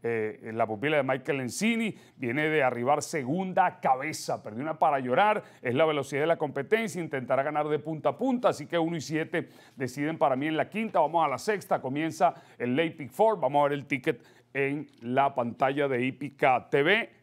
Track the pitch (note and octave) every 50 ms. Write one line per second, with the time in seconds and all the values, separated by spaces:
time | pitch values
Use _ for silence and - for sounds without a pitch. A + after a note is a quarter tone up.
0 | - A#2 A#2 A2+ G#2+ G#2+ G#2 - - A2+ A2 A2+ A#2 G#2+ A2 G#2 A#2 D3 D#3 D3
1 | C3 C3 C3 C3 C3 - D3+ C3+ C3 A#2+ G#2+ - G3 A3+ A#3 A3+ A3+ G#3+ - -
2 | - - _ - - A#2 A#2+ D3 D3+ D#3 D#3 D#3 C3+ B2+ A#2+ A#2+ A#2+ B2+ D3 D3+
3 | C#3 - - D#3+ B2+ A#2+ D3+ F#3 F#3+ F#3 F3+ F#3+ F#3 F3 - - - D#3 C3 B2+
4 | C#3 D#3 D3+ - - - C3+ A2 - A#2 G#2 A2+ C#3+ D#3+ D#3+ D#3 F#3+ D#3+ D3 C3+
5 | B2+ B2 B2 D#3 G3+ G#3+ G#3+ G3+ - - - - - B2+ A#2 C#3 D#3+ D#3+ D3+ C#3+
6 | B2+ - D3+ C3+ D3 E3 E3 D#3+ D#3+ C#3+ C3 C#3 C3+ - G#3+ A3 A3+ G#3 C#3 F3+
7 | E3+ D3 C#3+ C3+ B2 - C3 B2+ C#3 D3+ D3+ D3 D3+ D3+ D3+ D3 - D#3 D#3+ D#3
8 | C#3+ D3+ C#3 - A3+ C4 B3+ A#3 B3 F#3+ C#3 - D3+ B2+ - E3+ E3 E3 E3+ E3
9 | C3 - D#3+ D3+ D#3+ D#3 - E3+ - - - - - - _ - C3+ B2 - D3
10 | C#3+ D3+ E3 - D#3+ D3 C3 B2+ C#3+ D#3+ D#3+ D#3 C3+ - - G#3 A3+ G#3+ - F#3
11 | D#3 D3 E3 E3+ D#3+ D3 C3+ B2+ - - G#3+ G3 - - F#3 C#3 - C3 C3 C#3+
12 | D#3+ E3 C#3+ - F#3+ E3+ D#3+ - - - - _ B2 B2 B2 C#3+ E3 E3 C#3 -
13 | D3 A2+ - - G#3 A3 A3 F3+ C#3+ C3 C#3+ D3 D3 C#3+ D3 C#3+ C#3 - D3 C3+
14 | C3 D#3+ D3+ - - - _ _ _ _ _ C3+ C#3 C#3 C#3 D3+ D3 - _ _
15 | A#2+ A#2 B2+ C3 C#3 C#3 C#3 - A#2+ A#2+ A2 - C#3 C3 C#3+ C#3+ C#3+ C#3 C3+ A#2+
16 | B2 C3 B2+ - D3 C#3 - - - C#3 B2+ A#2 - - - C#3+ C#3+ D#3+ G3 A3+
17 | A#3 - _ _